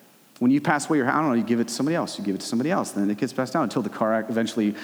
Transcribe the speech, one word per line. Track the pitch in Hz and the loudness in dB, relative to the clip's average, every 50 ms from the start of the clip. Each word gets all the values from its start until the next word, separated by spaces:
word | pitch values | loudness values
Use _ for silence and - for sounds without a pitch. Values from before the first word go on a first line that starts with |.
| - - _ _ _ _ _ - | -20 -20 _ _ _ _ _ 0
When | 123 123 | 2 4
you | 139 147 | 4 4
pass | 147 165 151 143 139 - | 4 2 0 0 0 0
away, | 160 143 | 2 2
your, | 120 131 | 2 2
I | 135 147 160 | 2 2 2
don't | 147 | 2
know, | 120 | 2
you | 117 104 | 2 2
give | 113 120 117 | 2 2 0
it | 113 113 | 0 0
to | - | -2
somebody | - 131 151 170 | -2 -2 0 0
else, | 165 123 123 - - | 0 -2 -4 -6 -6
you | 101 | -4
give | 101 95 | -4 -4
it | 92 - | -4 -4
to | |
somebody | - 117 117 131 160 | -4 -2 -2 0 0
else, | 190 196 104 - | 0 -2 -2 -2
then | - 101 101 101 | -2 -2 0 0
it | 104 | 0
gets | 104 139 123 - | 0 -2 -2 -2
passed | - 131 123 - | -4 -4 -2 0
down | 165 135 | 0 0
until | 104 - 135 | 0 0 -2
the | 104 104 | -4 -4
car | - - 113 110 113 113 | -4 -2 0 0 0 0
ac-, | 107 - | 0 -2
eventually | 117 113 113 110 - 117 107 104 104 - | -2 -2 -2 0 0 0 0 0 0 -2